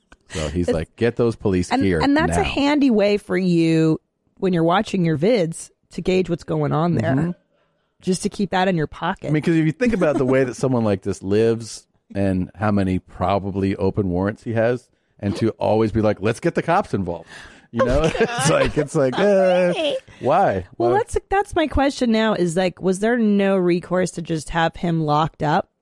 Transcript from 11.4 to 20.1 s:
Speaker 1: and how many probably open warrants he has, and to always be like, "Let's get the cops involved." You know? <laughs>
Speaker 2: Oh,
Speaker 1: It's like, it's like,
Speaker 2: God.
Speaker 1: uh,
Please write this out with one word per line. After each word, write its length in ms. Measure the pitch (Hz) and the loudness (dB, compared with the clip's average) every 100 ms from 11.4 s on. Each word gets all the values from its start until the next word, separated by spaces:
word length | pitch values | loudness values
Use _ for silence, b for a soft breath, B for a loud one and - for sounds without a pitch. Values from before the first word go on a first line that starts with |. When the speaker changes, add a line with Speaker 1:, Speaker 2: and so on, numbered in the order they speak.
| 113 113 110 - - _ - | 2 0 -6 -16 -20 _ -10
Speaker 1:
and 360 | 98 98 92 90 | -4 -2 0 -4
how 160 | 90 107 | -4 0
many 280 | 101 95 92 | 2 2 0
probably 760 | - - 92 98 98 95 98 95 | -4 -4 -2 -2 -2 -2 -2 0
open 340 | 95 92 95 | -2 -2 -2
warrants 340 | 87 98 107 | -2 -2 -4
he 80 | - | -4
has, 360 | 113 113 123 - _ _ - | 0 0 0 -8 _ _ -8
and 160 | 101 - | -6 -2
to 140 | 113 | -2
always 400 | - 98 107 110 | -2 0 2 2
be 80 | 110 | 2
like, 180 | 107 101 | 0 0
"Let's 200 | 101 117 | -2 -2
get 140 | - | -2
the 80 | - | -2
cops 300 | 165 175 214 | 0 0 0
involved." 360 | 104 87 85 - B B B B 117 | -4 -4 -6 -12 B B B B -2
You 80 | |
know? 180 | 120 127 | 0 2
<laughs> 80 | 160 - | 0 0
Speaker 2:
Oh, 20 | |
Speaker 1:
It's 300 | 226 240 - | -2 0 2
like, 280 | 151 131 - | 2 0 -2
it's 160 | 143 | -2
like, 200 | 160 131 | 0 0
Speaker 2:
God. 600 | 127 202 196 185 180 180 370 | 2 2 4 4 2 2 0
Speaker 1:
uh, 160 | 311 523 - | -2 -4 -8